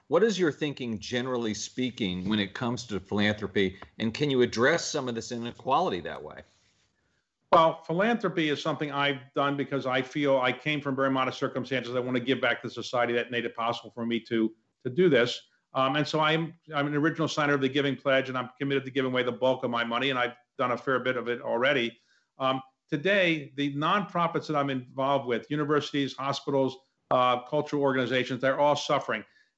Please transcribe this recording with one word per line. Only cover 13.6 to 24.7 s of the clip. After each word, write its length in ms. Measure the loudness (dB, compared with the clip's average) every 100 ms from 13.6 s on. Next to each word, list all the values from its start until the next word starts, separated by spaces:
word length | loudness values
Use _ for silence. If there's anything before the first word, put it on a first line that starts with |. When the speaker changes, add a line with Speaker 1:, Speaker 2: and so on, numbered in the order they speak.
| -4 -4 -8
Speaker 2:
for 140 | -8 -4
me 140 | -4
to, 300 | -2 0 0 -2 _ _
to 60 | -4
do 200 | 2 4
this. 300 | 6 4 -2 -12 _ _ -2
Um, 200 | 0 0
and 120 | 0
so 120 | 0
I'm, 340 | 2 0 -2 -8 -8 -4
I'm 120 | 0
an 80 | 2
original 320 | 0 0 -2
signer 260 | 0 2
of 80 | 2
the 80 | 2
Giving 260 | 2 0 0
Pledge, 340 | 2 2 2
and 80 | -4
I'm 120 | -6 -6
committed 260 | -2 -2 -2
to 60 |
giving 200 | -2 0
away 100 | 0
the 100 | 0
bulk 320 | 0 0 2
of 60 | 0
my 140 | -2
money, 260 | 0 0 0
and 80 | 0
I've 160 | -2 -4 _ -2
done 140 | -2
a 60 | -2
fair 220 | 0 0
bit 180 | 0 -2
of 100 | -2
it 140 | -4
already. 540 | -2 0 2 2 0 -6 _ _ _ -4
Um, 220 | -2 -2 -6 _ _
today, 600 | -2 2 4 4 2 -4 -4
the 200 | -4 0
nonprofits 720 | 0 0 0 0 0 -2 -2
that 80 | 0
I'm 160 | 0